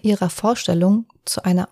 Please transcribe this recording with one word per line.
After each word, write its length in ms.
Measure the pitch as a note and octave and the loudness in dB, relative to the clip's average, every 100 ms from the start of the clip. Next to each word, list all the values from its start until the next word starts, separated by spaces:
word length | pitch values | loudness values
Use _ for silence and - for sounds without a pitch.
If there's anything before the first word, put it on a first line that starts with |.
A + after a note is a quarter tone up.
ihrer 280 | G#3+ G3+ E3+ | -2 0 -2
Vorstellung 800 | - G#3+ A#3+ - E3+ F3+ A3 A3+ _ | -2 -2 -2 0 2 2 2 -2 _
zu 200 | - - | -8 -4
einer 260 | F#3 F3+ - | 0 0 -2